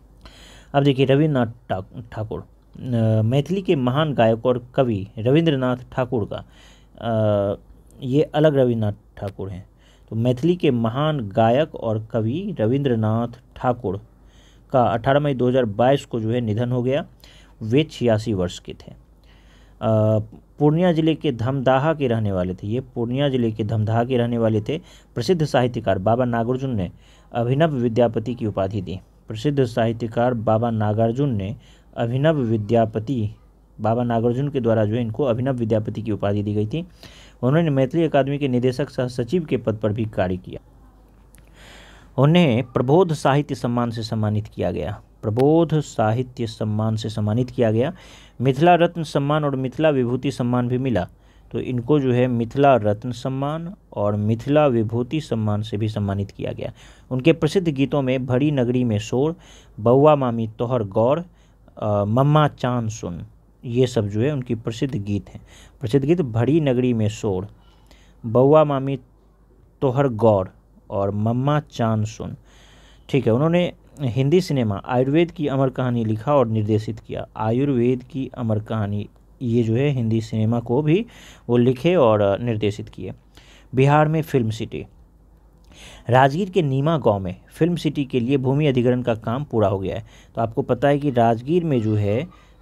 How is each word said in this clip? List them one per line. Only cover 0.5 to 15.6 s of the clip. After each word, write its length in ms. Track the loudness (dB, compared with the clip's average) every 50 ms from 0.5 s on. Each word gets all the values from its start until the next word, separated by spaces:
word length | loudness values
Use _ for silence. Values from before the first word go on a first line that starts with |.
| -20 -20 -8 -2 0
अब 100 | 2 4
देखिए 220 | 4 4 4 4
रविन्द्रनाथ 420 | 4 4 4 4 2 2 0 0
ठा-, 640 | -2 -4 -10 _ -8 -6 -6 -8 -10 -14 -16 -14 -12
ठाकुर, 280 | -10 -8 -8 -8 -8 -10
अ, 800 | -12 -14 -20 _ _ _ -18 -12 -6 -2 0 2 2 4 4 2
मैथिली 400 | 2 2 2 0 0 0 -2 -2
के 140 | 0 0 0
महान 380 | 2 2 0 0 0 0 0 2
गायक 320 | 4 4 4 4 2 0
और 220 | 0 0 -2 -4 -6 -2
कवि 320 | 0 0 0 0 -4 -6 -8 -8
रविन्द्रनाथ 600 | -4 0 2 2 4 4 2 2 0 0 -2 -2 -4 -8 -8
ठाकुर 380 | -4 -4 -4 -2 -2 -4 -4 -4 -8
का, 120 | -12 -14 -16 -20 -20 -20 -20 -20 -20 -20 _ -16
अ, 580 | -10 -6 -2 0 0 2 2 2 2 0 0 -2 -6 -8 -20 -20 -20 -20 -20 -16 -10 -6
ये 180 | 0 0 0
अलग 340 | 0 0 0 2 2 4 4
रविन्द्रनाथ 380 | 4 2 2 2 0 -2 -2 -4 -6 _ _ -14
ठाकुर 320 | -10 -10 -10 -10 -10 -12 -12
हैं। 200 | -12 -14 -16 -20 _ _ _ _ _ _ _ -8
तो 60 | -4
मैथिली 400 | -2 0 0 0 0 0 0 0
के 160 | 2 0 0
महान 580 | 0 0 0 -2 -2 -2 -2 -2 -2 -4 -4 -2
गायक 460 | 0 2 4 4 4 2 0 -2 -4
और 320 | -6 -4 -4 -4 -4 -4 -4
कवि 440 | -4 -2 -2 -2 -4 -4 -6 -6 -4 -2
रविन्द्रनाथ 680 | 0 0 0 0 0 0 0 2 0 0 0 0 -2 -4 -8 -14 -20 _ -10
ठाकुर 460 | -4 -2 -2 -2 -2 -4 -6 -6 -6 -10 -16 _ _ -20 -20 _ -20 -20 _ _ -20 _ -2
का 120 | 2 2 2
अठारह 360 | 2 0 0 0 2 2 2
मई 140 | 2 0 -2
दो 160 | 0 0 2
हज़ार 160 | 2 2